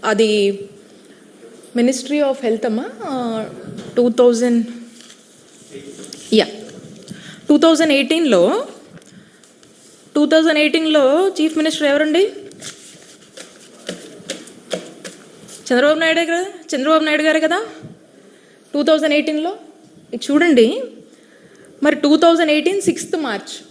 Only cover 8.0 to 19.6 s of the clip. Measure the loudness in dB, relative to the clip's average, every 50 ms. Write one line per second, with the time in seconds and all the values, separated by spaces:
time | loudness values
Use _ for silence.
8 | 2 0 0 0 2 2 4 4 4 4 2 0 -4 -8 -12 -20 -20 -20 -20 -20
9 | -20 -20 -20 -20 -20 -20 _ -20 -20 -20 _ _ -20 -20 -20 -20 -20 -20 -20 -20
10 | -20 -6 0 0 2 4 4 4 4 4 4 4 2 2 2 0 0 2 2 4
11 | 4 4 4 4 2 0 0 0 -2 -2 0 0 -2 -2 -2 0 0 0 2 2
12 | 2 2 2 2 2 2 0 -8 -16 -18 -18 -18 -18 -18 -18 -18 -20 -20 -20 -20
13 | -20 -20 -20 -20 -20 -20 -20 -20 -20 -20 -20 -20 -20 -20 -20 -18 -14 -14 -14 -14
14 | -14 -20 -20 -20 -14 -14 -14 -14 -14 -20 -20 -20 -12 -10 -10 -10 -10 -12 -20 -18
15 | -20 -20 -20 -20 -20 -20 -20 -20 -20 -20 -20 -18 -6 -2 -2 2 2 2 2 2
16 | 0 0 0 0 0 0 -2 -4 -4 -6 -10 -16 -10 -6 -6 -4 0 2 2 2
17 | 2 0 -2 0 0 2 0 2 0 0 0 -2 -4 -6 -12 -18 -18 -20 -20 -20
18 | -20 -20 _ -20 -20 -20 -20 -20 _ -20 -20 _ _ _ -4 -2 2 2 2 2
19 | 2 2 2 2 0 0 -2 -4 -4 -4 -8 -10